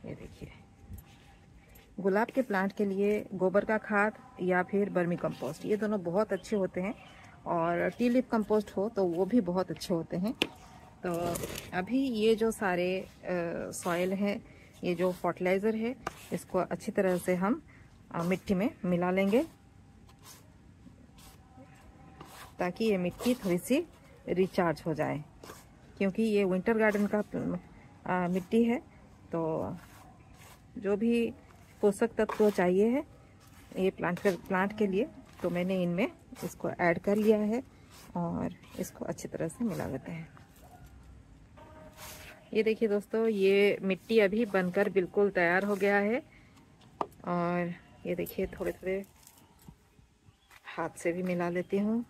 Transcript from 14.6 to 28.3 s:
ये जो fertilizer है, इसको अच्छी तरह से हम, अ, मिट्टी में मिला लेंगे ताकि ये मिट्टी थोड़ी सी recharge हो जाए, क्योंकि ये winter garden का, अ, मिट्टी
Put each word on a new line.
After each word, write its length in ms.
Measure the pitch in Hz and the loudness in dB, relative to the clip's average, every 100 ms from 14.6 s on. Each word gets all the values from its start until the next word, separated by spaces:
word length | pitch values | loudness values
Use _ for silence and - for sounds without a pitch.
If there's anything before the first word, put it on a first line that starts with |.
| - - | -20 -6
ये 120 | 180 170 | -4 0
जो 160 | 180 | 0
fertilizer 640 | 180 180 165 185 190 214 220 | 0 -4 0 0 2 2 -2
है, 200 | 226 277 - - - | -4 -6 -10 -12 -8
इसको 260 | 185 - 185 | -8 -2 -2
अच्छी 320 | - 180 - | -2 -4 -4
तरह 260 | 202 190 180 | 0 2 2
से 180 | - 180 | 0 0
हम, 260 | 190 302 - - - - - | 2 0 -6 -20 -20 -20 -10
अ, 120 | 175 | -4
मिट्टी 300 | 175 185 - | -2 -2 0
में 160 | 185 220 - 180 | 0 0 -2 -2
मिला 260 | 175 180 | 0 2
लेंगे 340 | 185 196 226 320 - - - - - - - - - - - - - - - - - - - - - - - - - - - - - - - | 2 4 2 0 -8 -20 -20 -20 -20 -20 -20 -20 -20 -20 -20 -20 -20 -20 -20 -20 -20 -20 -20 -20 -20 -20 -20 -20 -20 -20 -20 -20 -18 -18 -4
ताकि 260 | 180 175 226 | -4 0 2
ये 120 | 196 | 2
मिट्टी 360 | 180 - 240 247 | 0 0 0 0
थोड़ी 220 | 196 180 | 0 -2
सी 280 | - 269 349 - - - - | 2 0 0 -14 -20 -16 -4
recharge 540 | 170 190 - 175 151 170 | 0 2 2 2 0 -4
हो 80 | |
जाए, 300 | 147 139 139 147 - - - - - - - | -2 -2 -4 -8 -18 -20 -20 -20 -20 -20 -2
क्योंकि 260 | 196 185 | 0 2
ये 200 | 226 202 | 2 2
winter 340 | 190 185 202 220 | 2 2 2 4
garden 300 | 220 208 202 | 4 4 2
का, 120 | 208 | 0
अ, 1080 | 202 180 165 175 - - - - - 180 | -2 -4 -4 -4 -8 -20 -20 -12 -2 0
मिट्टी 360 | 175 | 0